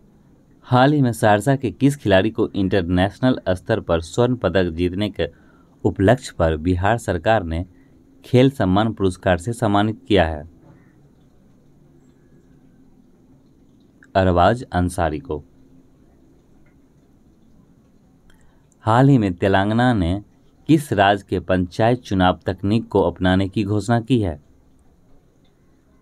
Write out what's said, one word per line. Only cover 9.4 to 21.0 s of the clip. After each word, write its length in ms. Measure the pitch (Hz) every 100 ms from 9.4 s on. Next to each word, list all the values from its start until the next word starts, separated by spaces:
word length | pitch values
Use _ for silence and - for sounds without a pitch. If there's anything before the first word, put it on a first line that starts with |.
| 87
सम्मानित 520 | 117 107 101 107 104 -
किया 180 | 98 80
है? 240 | 78 78 - - - _ _ _ _ _ _ _ _ _ _ _ _ _ _ _ _ _ _ _ _ _ _ _ _ _ _ _ _ _ _ _ _ - 98
अरबाज 460 | 92 87 92 120
अंसारी 560 | - 90 87 92 80 76
को। 260 | 76 76 - _ _ - _ _ _ _ _ _ _ _ _ _ _ _ _ _ _ _ _ - _ _ _ _ _ _ _ _ _ _ _ _
हाल 280 | 110 117 139
ही 100 | 135
में 160 | 98
तेलंगाना 600 | 87 101 95 101 113 127
ने 280 | 110 85 101 - _ _ _ -
किस 260 | 156 143
राज्य 340 | 101